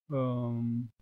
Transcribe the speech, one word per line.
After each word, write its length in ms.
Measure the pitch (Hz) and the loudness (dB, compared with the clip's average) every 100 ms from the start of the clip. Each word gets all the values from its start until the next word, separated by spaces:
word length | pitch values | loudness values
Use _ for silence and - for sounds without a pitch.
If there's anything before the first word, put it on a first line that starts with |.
| - | -4
ahn, 720 | 139 127 123 120 117 117 117 117 - | 0 0 0 0 0 0 0 -4 -10